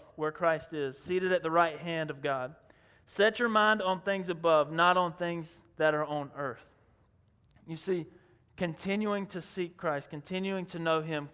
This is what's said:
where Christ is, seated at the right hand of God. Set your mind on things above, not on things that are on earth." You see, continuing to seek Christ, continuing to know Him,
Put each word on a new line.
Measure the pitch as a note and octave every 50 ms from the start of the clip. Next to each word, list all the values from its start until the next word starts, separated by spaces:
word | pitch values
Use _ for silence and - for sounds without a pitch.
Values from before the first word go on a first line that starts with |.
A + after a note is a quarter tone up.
| - - -
where | - D#3 D#3
Christ | D3+ - F3+ E3 D#3+ D3+ - - D#3+
is, | D3+ C#3+ C3+ C3 -
seated | - E3 F3+ F#3 F#3 F#3
at | F#3 F3
the | E3 D#3+
right | D#3+ E3+ E3+ E3 D3+ C#3+
hand | D3+ F3 E3 D#3+ D#3 D3+
of | C#3+ C#3
God. | C#3 C#3+ C#3 C3 B2+ C3 D#3 - _ - _ _ _ _ _ _ _
Set | - - - G3 A3 G#3+ -
your | A#3+ A#3
mind | A3 G#3+ G#3+ G#3+ G#3+ G#3+
on | F#3+ F#3 F#3+ F3+
things | - G3 G3 G3 F#3 F3+
above, | F3 D#3+ E3 E3+ D#3+ D#3 D3 D3
not | D#3+ E3 E3+ F3+ F3+ F#3
on | F3+ F3 D#3+
things | - F3 E3+ E3+ E3+ D#3+ D#3+ - - - _ _ -
that | D#3 D#3 D3+
are | D3+ D3+
on | D3 D3+ D3 C#3+ C#3 -
earth." | C#3 C#3+ C3 A2+ - - - _ _ _ _ _ _ _ _ _ _ _ _ _ _ _ _ _ _ _
You | D#3+ E3
see, | D#3 - F#3+ F#3 F3 D#3 - - - _ _ _ _ _ _ _ -
continuing | F#3 E3+ D#3 - - F#3+ G3 G#3 G#3+ G#3 G3+ G3+ G3 -
to | - F3+
seek | D#3+ - - F#3+ F3+ E3+ F3 -
Christ, | - E3 D3 C#3+ C#3 -
continuing | - D3 C#3+ - F#3+ F#3 F#3+ G3 G3 F#3+ F3
to | - - E3+
know | E3 E3 D#3+ D#3+
Him, | D#3 E3 D#3+ D3 D3 C#3+